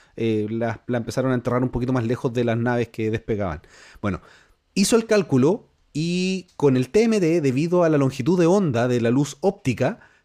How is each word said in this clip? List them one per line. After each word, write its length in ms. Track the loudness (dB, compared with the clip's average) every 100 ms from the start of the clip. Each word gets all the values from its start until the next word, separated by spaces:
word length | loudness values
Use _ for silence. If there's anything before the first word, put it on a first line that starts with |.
| _ -6
eh, 300 | -2 -2 -2
la, 320 | -4 -4 -6 -6
la 120 | -6
empezaron 340 | -4 -4 -2
a 20 |
enterrar 280 | -2 -2 -2
un 80 | -2
poquito 220 | -2 -2
más 120 | -2 -2
lejos 260 | -2 -2
de 120 | -2
las 120 | -2 0
naves 300 | 0 -2 -4
que 220 | -4 -4
despegaban. 500 | -4 -4 -4 -4 -6 -12 -20 -20 -8
Bueno, 200 | -6 -6 -10 -20 _ _ _
hizo 200 | -2 2 2
el 100 | 2
cálculo 580 | 0 2 2 2 0 -6 _ _
y 540 | -6 -2 -2 -2 -4 -8 _
con 200 | 2 2
el 140 | 2
T 120 | 2
M 160 | 2 2
T, 220 | 2 2
debido 420 | 2 0 0 2
a 60 | 2
la 100 | 2
longitud 400 | 0 -2 0 2
de 80 | 4
onda 400 | 4 2 0 0
de 120 | 0
la 100 | 2
luz 260 | 0 -2 -2
óptica, 580 | -4 -2 -4 -2 -2 -4 -16 _